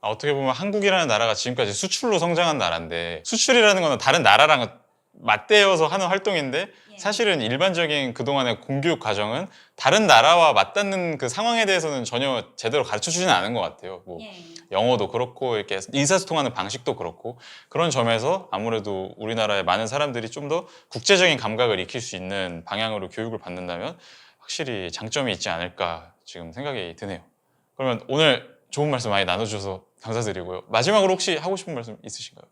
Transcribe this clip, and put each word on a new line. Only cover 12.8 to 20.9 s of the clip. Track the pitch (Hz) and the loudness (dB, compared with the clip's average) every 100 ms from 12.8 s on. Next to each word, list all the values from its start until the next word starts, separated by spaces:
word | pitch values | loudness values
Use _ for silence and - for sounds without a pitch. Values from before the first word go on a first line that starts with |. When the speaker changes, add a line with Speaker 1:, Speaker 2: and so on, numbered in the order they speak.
Speaker 1:
가르쳐 | 123 107 170 | -2 -4 -4
주지는 | 170 185 | -2 2
않은 | 98 98 120 | 2 2 -4
것 | |
같아요. | 85 - 92 92 - | -4 -6 -16 -16 -14
뭐, | 85 | -16
Speaker 2:
예. | - 87 - - _ | -16 -18 -20 -20 _
Speaker 1:
영어도 | 95 117 123 98 | 0 2 2 0
그렇고, | 117 123 - 127 110 | -2 -6 -4 -4 -4
이렇게 | 98 95 92 | -4 -6 -4
의사소통하는 | 117 139 190 190 165 131 | -2 2 0 0 -2 -2
방식도 | - 95 123 - 110 | -4 -6 -6 -6 -6
그렇고, | 85 80 113 123 - - _ | -8 -10 -14 -14 -20 -20 _
그런 | 135 170 | -2 0
점에서 | 135 117 113 127 190 180 | 0 2 0 0 -2 -4
아무래도 | 95 113 113 101 95 95 - | -6 -2 -4 -4 -6 -8 -8
우리나라의 | 110 113 107 101 | -6 -2 0 0
많은 | 87 95 110 | 0 0 0
사람들이 | 139 147 120 117 | -2 -4 -4 -8
좀 | 151 143 | -10 -6
더 | 165 - - | -6 -6 -20
국제적인 | _ | _